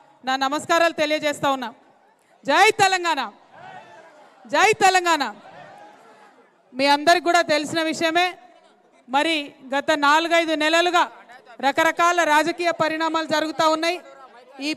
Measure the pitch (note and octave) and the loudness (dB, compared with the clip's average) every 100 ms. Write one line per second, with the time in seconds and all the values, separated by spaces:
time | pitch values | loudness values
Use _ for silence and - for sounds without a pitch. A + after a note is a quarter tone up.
0 | _ _ B3 C4 C4+ D4 - E4+ E4+ E4 | _ _ -6 -4 -2 -4 0 2 2 0
1 | D4+ D4+ D4+ C#4+ D4 C4+ A#3 - _ _ | -2 -2 -4 -2 -2 -2 -6 -14 _ _
2 | _ _ _ _ - D4+ G#4 G#4+ G4 F#4+ | _ _ _ _ -2 2 4 4 2 0
3 | F4 D4+ A3 - _ - - - - - | -2 -4 -6 -12 _ -20 -20 -20 -20 -20
4 | - - - _ A3+ C#4 G4 A4 F#4+ F#4 | -20 -20 -20 _ -4 2 2 4 2 2
5 | F4 D#4+ B3 G#3 - - - - - - | 2 0 -2 -10 -20 -20 -20 -20 -20 -20
6 | - - - _ _ _ _ B3 C#4 C#4+ | -20 -20 -20 _ _ _ _ -2 2 2
7 | D4 F4 D#4 F4 E4+ D4+ D4 E4 D#4+ D#4+ | 4 2 2 0 2 -2 -2 -4 -4 -2
8 | E4 E4 F4+ F4 - _ _ _ _ _ | -2 0 -2 -4 -18 _ _ _ _ _
9 | - C4+ D#4 D#4+ C#4+ - C4 C4+ C#4 D#4 | -6 -2 0 -2 -6 -14 -8 -4 -2 0
10 | C#4+ D4+ E4 E4+ E4 D#4 D4+ E4 F4 E4+ | 2 2 2 0 0 -2 0 0 2 0
11 | E4+ - - B3 - A3+ C4 C#4 E4 D#4+ | 0 -4 -20 -20 -20 -6 -2 0 0 2
12 | E4+ F4 D#4 D4+ D#4 E4+ E4+ E4 D#4 D#4 | 0 2 2 2 0 -2 -4 -2 -2 -2
13 | D#4+ D#4+ D#4 D#4 D#4 D#4 D#4+ D#4 E4 F4+ | -4 -4 -2 -4 -2 0 0 0 -2 -6
14 | - - - A#3 B3 - C#4 | -10 -20 -20 -20 -20 -10 -8